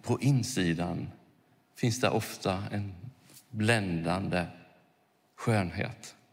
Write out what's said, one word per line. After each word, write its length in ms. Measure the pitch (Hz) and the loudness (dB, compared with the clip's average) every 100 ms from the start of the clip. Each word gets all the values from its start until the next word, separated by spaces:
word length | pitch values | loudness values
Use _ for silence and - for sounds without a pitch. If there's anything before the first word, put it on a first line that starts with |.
på 180 | - 120 | -2 2
insidan 880 | 135 135 107 - 90 82 87 85 - - _ _ _ _ _ - | 4 4 2 0 2 2 -2 -4 -6 -12 _ _ _ _ _ -2
finns 240 | 123 110 | 0 2
det 100 | - | 2
ofta 540 | 104 - - 98 95 104 | 2 -2 -4 -2 -2 -4
en 220 | 101 101 90 - - - - _ | -4 -6 -10 -16 -18 -20 -20 _
bländande 960 | 110 107 117 98 82 82 92 95 90 85 - - - _ _ _ _ _ - | 0 2 2 2 0 0 0 0 -2 -2 -8 -20 -20 _ _ _ _ _ -4
skönhet. 760 | - 110 90 87 117 - - - _ | 2 2 2 -2 -6 -8 -16 -20 _